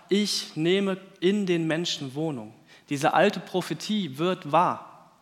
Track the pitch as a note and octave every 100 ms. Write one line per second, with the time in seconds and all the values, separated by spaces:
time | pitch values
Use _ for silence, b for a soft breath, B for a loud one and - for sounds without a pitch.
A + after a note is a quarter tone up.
0 | B G3 G#3 - - D3+ E3 F#3+ G3 F#3+
1 | - - F3+ G#3 F#3+ E3+ D#3+ D#3 F3 -
2 | C#3 C3+ D#3+ C3 G#2+ - - B B C#3+
3 | D3+ D3 G3 G3 - F#3 - D#3+ - G#3+
4 | E3+ C3 F3 F3+ D3 D#3 F3 A2 - -
5 | - _